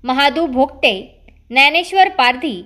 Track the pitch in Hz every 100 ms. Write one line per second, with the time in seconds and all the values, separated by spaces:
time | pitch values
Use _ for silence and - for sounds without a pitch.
0 | 240 254 285 294 330 254 269 - - 190
1 | - _ - _ _ 247 285 320 339 381
2 | 381 381 247 254 320 190